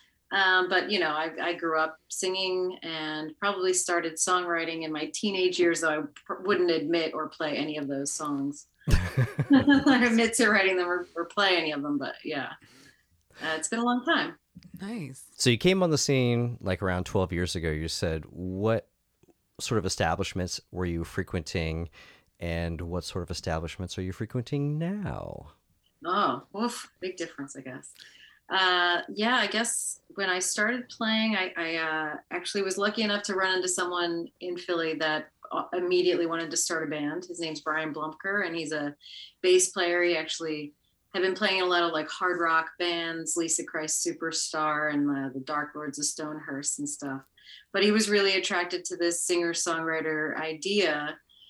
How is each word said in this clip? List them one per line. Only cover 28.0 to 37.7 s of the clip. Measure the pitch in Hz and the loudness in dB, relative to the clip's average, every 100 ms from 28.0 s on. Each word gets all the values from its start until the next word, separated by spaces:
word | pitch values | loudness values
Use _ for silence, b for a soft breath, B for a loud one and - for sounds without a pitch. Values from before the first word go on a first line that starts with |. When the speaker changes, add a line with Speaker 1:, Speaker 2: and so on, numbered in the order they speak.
| B B B B - | B B B B -4
Speaker 1:
Uh, | 190 185 180 175 175 - | 2 4 6 6 4 0
yeah, | 196 220 247 | 0 2 2
I | 202 | 2
guess | 214 233 - - - - | 0 0 -2 -4 -8 -12
when | - 196 | -4 -2
I | 185 | 0
started | 185 - 214 247 - | 0 0 0 0 -6
playing, | - 220 220 220 202 | -4 0 2 2 2
I, | 185 - | -2 -4
I, | 165 165 | -4 -2
uh, | 160 156 156 151 - | -2 -2 -2 -6 -6
actually | 175 175 208 | -6 -4 -2
was | 190 190 | -2 0
lucky | 202 214 | 0 0
enough | 214 202 | 0 0
to | 208 | -2
run | 190 190 185 | 0 2 2
into | 180 | 0
someone | 180 180 175 170 170 170 - | -2 -2 0 0 -2 -6 -10
in | 180 175 | -8 -6
Philly | - 170 160 156 | -2 -2 -2 0
that, | 156 156 - _ - | 0 -2 -4 _ -8
uh, | - - | -6 -4
immediately | 175 180 180 180 170 165 | -2 2 4 4 2 2
wanted | 165 165 | -2 -2
to | 165 | -2
start | - 165 | 0 -2
a | 156 | -2
band. | 151 147 170 - | -2 -2 -4 -8
His | 165 | -8
name's | 165 156 | -6 -6
Brian | 160 | -4